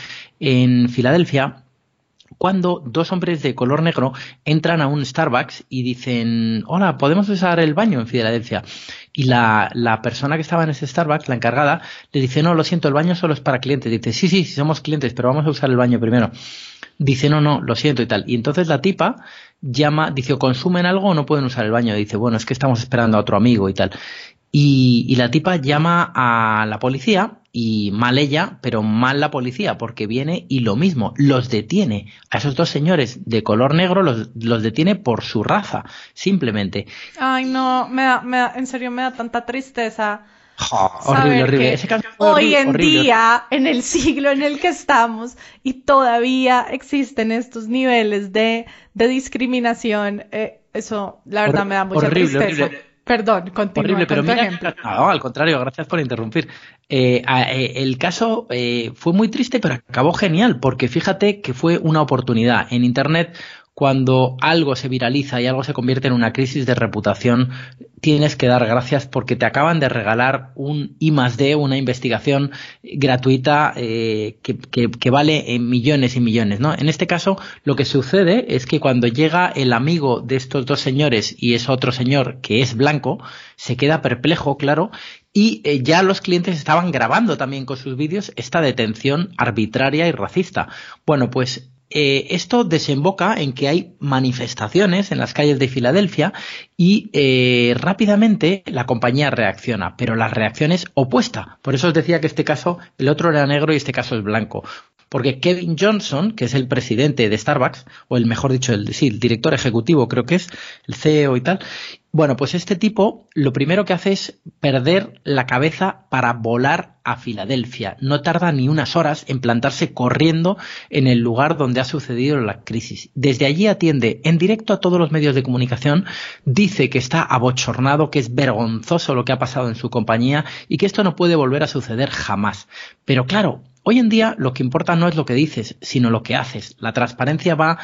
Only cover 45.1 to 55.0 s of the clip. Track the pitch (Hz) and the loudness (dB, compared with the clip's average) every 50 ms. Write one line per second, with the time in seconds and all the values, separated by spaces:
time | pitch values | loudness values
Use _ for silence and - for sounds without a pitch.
45.1 | 226 220 233 247 - - - - - _ - 262 262 - - 294 277 269 262 240 | -2 -6 -10 -12 -14 -16 -20 -20 -14 _ -6 -6 -6 -2 2 4 4 6 6 4
46.1 | 233 233 240 254 262 262 262 247 254 247 240 - 262 262 - - 294 277 262 220 | 2 2 2 2 2 2 4 4 4 2 0 -2 -6 -10 -6 -4 -2 -2 -2 -2
47.1 | - 226 220 220 226 240 240 - - 226 220 220 240 262 262 254 240 233 214 208 | -2 -4 -2 -2 -2 -2 -4 -6 -10 -10 -6 -4 -2 0 2 2 4 4 2 2
48.1 | 208 202 202 196 185 214 220 226 226 233 233 - - - - _ - 202 226 254 | 0 -2 -4 -2 0 0 2 2 0 -2 -6 -10 -18 -20 -20 _ 0 2 2 2
49.1 | 262 262 262 - - 220 262 247 254 247 233 233 226 226 - 226 208 208 208 202 | 2 0 -4 -4 -6 -4 -2 -2 0 0 0 0 -2 -2 -2 -2 -2 -2 -2 -4
50.1 | 202 208 - - 220 214 220 - - _ _ _ - 214 - - 220 208 196 190 | -6 -8 -10 -8 -6 -6 -6 -6 -8 _ _ _ -10 -10 -8 -6 -6 -6 -6 -8
51.1 | - - - 131 - 208 208 214 - 202 202 196 196 196 190 185 185 151 143 143 | -12 -16 -12 -6 -2 0 0 2 2 0 0 0 -2 -2 -2 0 0 2 2 2
52.1 | 156 185 175 147 135 139 - 190 160 143 143 - - - - _ _ _ - - | 2 2 2 2 2 0 0 0 0 -2 -2 -2 -4 -10 -20 _ _ _ -2 -2
53.1 | 240 220 202 226 208 180 175 185 - 220 208 196 - - 202 - 190 185 165 - | 0 0 2 2 0 0 -2 -6 -4 -4 -4 -2 -2 -2 0 0 0 0 0 0
54.1 | 147 143 147 175 240 233 233 185 175 165 175 165 - - - 110 95 117 | 0 0 2 2 2 2 0 -2 -2 -4 -6 -6 -8 -8 -8 -4 0 2